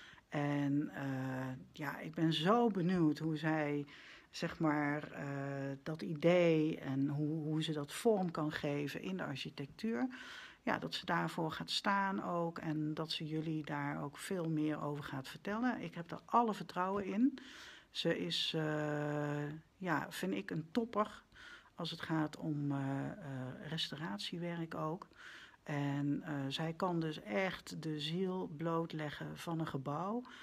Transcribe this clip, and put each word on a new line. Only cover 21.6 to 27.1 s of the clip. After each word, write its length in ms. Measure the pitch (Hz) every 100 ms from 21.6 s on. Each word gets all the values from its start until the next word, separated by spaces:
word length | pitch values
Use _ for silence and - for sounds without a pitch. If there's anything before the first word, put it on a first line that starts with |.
| - -
als 160 | 170
het 100 | 170
gaat 360 | - 160 151 -
om, 340 | 160 147 143
eh, 340 | 139 135 139 139
eh, 640 | - 143 131 127 - 156
restauratiewerk 1040 | 160 - - 170 202 - 175 170 170 165 170
ook. 320 | 156 175 - - - - - -
En, 580 | - 147 143 143 143 143
eh, 100 | - 143 135
zij 260 | 139 165
kan 260 | 160 190 170
dus 220 | 160